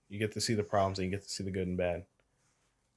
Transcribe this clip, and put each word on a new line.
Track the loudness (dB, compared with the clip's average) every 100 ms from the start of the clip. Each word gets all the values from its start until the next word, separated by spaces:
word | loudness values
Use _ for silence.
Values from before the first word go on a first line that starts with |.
| -10
You | -2
get | -2
to | 0
see | 0
the | 0
problems | 2 4 4 2
and | -2
you | -2
get |
to | -4
see | -6
the | -4
good | -2 0
and | 2
bad. | 0 0 -6 _ _ _ _ _ _ _ _